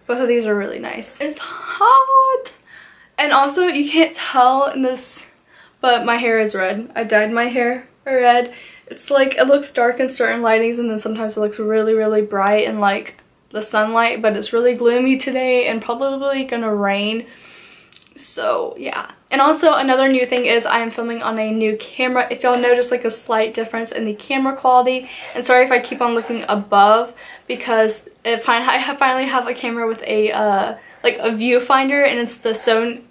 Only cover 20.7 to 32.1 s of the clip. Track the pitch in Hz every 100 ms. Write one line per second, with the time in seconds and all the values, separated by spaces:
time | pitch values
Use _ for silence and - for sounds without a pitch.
20.7 | 233 233 220 233 233 226 220 220 220 220
21.7 | 214 - - 254 254 247 247 254 247 247
22.7 | 247 247 240 233 220 - 220 220 226 226
23.7 | 226 226 - 220 208 - 269 269 269 262
24.7 | 254 247 254 254 - - - - 247 262
25.7 | 247 240 - 240 233 226 233 - 208 202
26.7 | 202 208 233 - - - - _ 247 -
27.7 | 226 220 214 - _ 226 226 226 233 247
28.7 | 262 262 285 269 254 262 262 240 247 247
29.7 | 233 226 220 - 214 214 - 214 196 -
30.7 | 220 - - 247 240 226 220 240 247 247
31.7 | 269 269 285 277